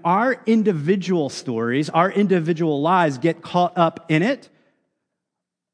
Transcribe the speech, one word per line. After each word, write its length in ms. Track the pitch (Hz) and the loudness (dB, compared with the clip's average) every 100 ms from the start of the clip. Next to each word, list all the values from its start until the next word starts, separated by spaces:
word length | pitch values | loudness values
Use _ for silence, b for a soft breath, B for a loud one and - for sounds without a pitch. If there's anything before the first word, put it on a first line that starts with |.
our 360 | 170 190 254 240 | 0 0 0 -2
individual 840 | - 226 208 160 143 202 170 180 135 | 0 2 2 0 0 0 0 -2 -2
stories, 600 | - - 113 117 131 151 | -6 -6 -4 -2 -2 0
our 220 | 165 185 | 0 0
individual 720 | 196 202 185 160 165 165 143 | 2 2 2 0 -2 -2 0
lives 360 | 156 185 165 131 | 2 2 2 0
get 240 | 165 165 | -2 -2
caught 360 | - 180 175 - | -4 -2 0 2
up 280 | 165 - - | 0 -2 -2
in 140 | 156 | 0
it, 280 | 202 277 - _ _ _ _ _ _ _ _ _ _ _ _ | 0 -4 -10 _ _ _ _ _ _ _ _ _ _ _ _